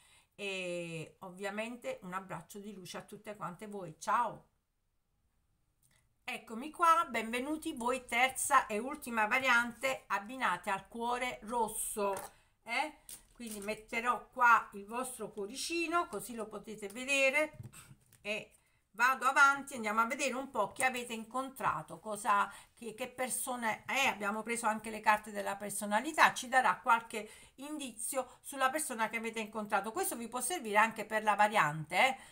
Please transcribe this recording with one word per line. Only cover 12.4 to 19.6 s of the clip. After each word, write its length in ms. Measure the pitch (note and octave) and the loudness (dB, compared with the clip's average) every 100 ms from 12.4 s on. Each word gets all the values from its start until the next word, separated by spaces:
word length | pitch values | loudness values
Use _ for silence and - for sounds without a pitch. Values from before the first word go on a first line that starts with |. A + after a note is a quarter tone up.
| _ _ | _ _
eh? 360 | - A#3+ D4+ - - - _ | -6 -4 -4 -8 -18 -18 _
Quindi 260 | - A#3 G#3 | -14 -10 -8
metterò 680 | G3 G#3+ - A#3 A#3+ A3+ - | -6 -8 -6 -2 0 -2 -4
qua 400 | B3+ B3 A3+ - | 4 8 8 4
il 120 | G3+ G3+ | -10 -8
vostro 460 | A#3 B3+ - G#3 | -6 -6 -8 -10
cuoricino, 760 | - G3+ C4+ - E4+ E4 E4+ E4+ | -8 -8 -6 -4 -2 0 0 -2
così 280 | - - A#3 | -6 -8 -8
lo 120 | G#3+ | -8
potete 400 | G#3 A3 G#3 G3 | -10 -12 -10 -10
vedere, 680 | G#3+ C4 C#4 C4+ C#4+ D4+ - - - - - _ _ | -8 0 4 4 4 0 -4 -16 -18 -20 -20 _ _
e 300 | G#3 G#3+ - _ _ _ _ | -8 -8 -8 _ _ _ _
vado 320 | G3 B3 B3 B3+ | 2 4 4 2
avanti, 500 | D4 C#4 C#4 | 8 8 6